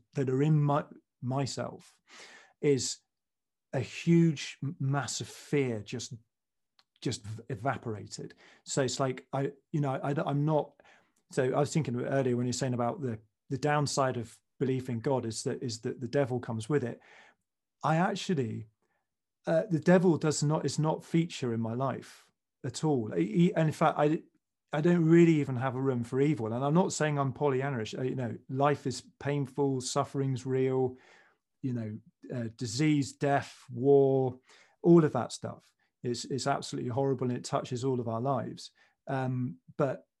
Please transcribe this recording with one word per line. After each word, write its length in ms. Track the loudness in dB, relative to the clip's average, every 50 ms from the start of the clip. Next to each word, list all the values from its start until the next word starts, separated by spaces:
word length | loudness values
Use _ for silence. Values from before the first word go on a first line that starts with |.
| _ _ -4
that 120 | -2 -2
are 140 | 0 2 2
in 180 | 4 4 4 4
my, 240 | 4 4 2 0 -2 -4 -14 -20 _ _ _ -10
myself, 720 | -6 -4 -2 -2 -4 -4 -4 -6 -8 -8 -10 -14 -20 -20 _ _ _ _ -20 -20 -20 -20 -20 -20 -20 _ _ -2
is 360 | 2 2 2 2 0 -4 -8 -10 _ _ _ _ _ _ _ _ _ _ _ _ _ _ -4
a 60 | -4
huge, 800 | -4 -4 -8 -2 2 4 6 6 6 4 2 -2 -6 -12 -10 -8 -8
m-, 120 | -8 -6 -4
massive 480 | -2 -2 -2 -2 -2 -4 -6 -8 -8
fear 560 | -10 -14 -18 -8 -2 0 0 0 0 -2 -6 -8
just, 300 | -8 -10 -10 -10 -10 -14 -16 _ _ _ _ _ _ _ _ _ _ _ _ _ _ _ _
just 240 | -6 -6 -6 -6 -8
v-, 200 | -12 -12 -12 -10 -10
evaporated. 840 | -8 -4 -4 -4 -4 -4 -6 -8 -8 -10 -10 -14 -14 -14 -14 -14 -16 _ -20 -20 -20 _ -12
So 180 | -6 -2 -2
it's 180 | 0 0 0 -2
like, 240 | -2 -2 -4 -6 -8 _ -4
I, 180 | -4 -4 -4 -6 _ _ _
you 100 | -2 -2
know, 180 | -2 -2 -2 -4 -4
I, 120 | -4 -2 -2 -2
I'm 200 | -2 0 0 0
not, 260 | 2 2 0 0 -4 _ _ -20 -20 -20 _ _ _ _ _ _ _
so 120 | -2 0 0
I 160 | 2 2 0
was 120 | 0 0
thinking 300 | 0 -2 -2 -2 -2 -4
earlier 340 | -2 -2 0 0 2 2 0
when 120 | 0 0
you're 60 | -2 -2
saying 200 | -2 -2 -2 -2
about 300 | -2 -2 -2 -4 -4 -6
the, 160 | -6 -8 -8 -12 _ _ _ _ -8
the 60 | -6 -2
downside 580 | 0 0 2 2 0 0 0 0 0 0 0
of 180 | -4 -8 -10 -14 -20 _ _ _ -4
belief 280 | -2 0 -2 -2 -2
in 120 | -4 -6 -4
God 260 | -2 -2 -2 -2 -2
is 180 | -4 -6 -6 -4
that, 180 | -6 -4 -4
is 180 | -6 -8 -8 -6
that 200 | -6 -8 -6 -6
the 80 | -6
devil 320 | -2 0 0 2 2 -2 -4
comes 300 | -4 -4 -6 -6 -2 0
with 140 | 0 0 0
it. 160 | -2 -6 -10 _ -20 -20 -20 -20 -20 _ _ _ _ _ _ _ _ _ _ -2
I 140 | 0 2
actually, 720 | 2 2 0 -2 -4 -4 -2 -2 -2 -2 -4 -6 -8 -12 -14 _ _ _ _ _ _ _ _ _ _ _ _ _ _ -2
uh, 180 | 0 2 2 2 0
the 100 | -2 0
devil 380 | 4 6 6 6 8 6 4
does 240 | 4 2 0 0 0 0
not, 220 | 0 2 2 0
is 140 | -2 0 0
not 240 | 0 0 0 -2 -2
feature 500 | 0 0 2 2 0 -2 -6 -4 -2 -2
in 60 | -2
my 140 | -2 -4 -2
life 500 | -2 -2 -4 -4 -6 -10 -16 -20 -20 _ _ _ _ _ _ _ _ -10
at 200 | -10 -6 -2 0
all. 260 | 0 0 0 0 -2 -2
He, 100 | -2 -2
he, 280 | 0 2 4 4 4 4
and 120 | 2 0
in 60 | 0 2
fact, 240 | 2 2 2 2
I, 240 | 2 2 2 0 -2 -6 _ _ _ _ _ _ _ _ _
I 80 | -4 0
don't 260 | 2 2 4 4 6
really 280 | 8 8 8 8 8 6
even 240 | 4 2 0 -2
have 180 | -2 -2 -2 -2
a 60 | -2
room 220 | 0 0 0 0 -2
for 180 | -2 0 2
evil. 320 | 2 2 2 0 -2 -4 -2
And 100 | -2 0
I'm 100 | 2 2
not 200 | 2 2 2 0
saying 240 | 0 0 0 0
I'm 160 | 0 0 -2 0
Pollyannish. 640 | 0 0 2 2 0 0 -2 -4 -4 -6 -6 -6
Uh, 60 | -4 -4
you 120 | -4 -4
know, 180 | -4 -4 -6 -6 -8 -10 -6
life 380 | -2 2 2 2 2 0 -2
is 160 | -6 -6 -8 -10 -18 -14 -8
painful, 640 | -4 -2 -2 -2 -2 -4 -2 0 0 0 0 -2
suffering's 640 | -4 -2 -2 -2 -2 -2 -2 -4 -2 -2 -2 -4 -4
real, 500 | -2 0 0 0 2 2 0 0 -2 -4 -8 _ -20 -20 -20 _ _ _ _ _ _ _ _
you 120 | -6 -6 -4
know, 180 | -4 -6 -8 -10 -12 -14 _ _ _ -14 -10 -8
uh, 140 | -8 -8 -8 -8
disease, 540 | -8 -8 -6 -2 0 2 2 4 2 0 -2
death, 420 | -4 -2 0 2 2 0 0 -4 -14 -20 -18 -12 -6
war, 640 | 0 4 6 8 8 8 6 4 2 0 0 -4 -8 _ _ -20 -20 _ _ _ _
all 220 | 6 8 8 8 8
of 80 | 6 2
that 200 | -2 -4 -4 -8
stuff. 300 | -10 -10 -10 -12 -12 _ _ _ _ _ _ _ _ -6
It's, 200 | -6 -4 -4 -6
it's 220 | -6 -6 -4 -2
absolutely 420 | -2 -2 -2 -4 -6 -8 -6 -6 -4
horrible, 400 | -2 0 0 0 0 -2 -2 -4
and 80 | -4
it 60 | -4 -6
touches 400 | -4 -4 -4 -4 -4 -6 -4 -2
all 160 | -2 -2 -2
of 80 | -2
our 140 | -4 -4 -4
lives. 500 | -2 -2 -2 -2 -4 -6 -10 -14 -16 -20 _ _ _ _ _ _ -8
Um, 480 | -6 -4 -4 -2 -4 -4 -4 -4 -6 -8 -10 _ -10 -4
but 280 | -2 -2 -2 -2 -6 -12 _ _ _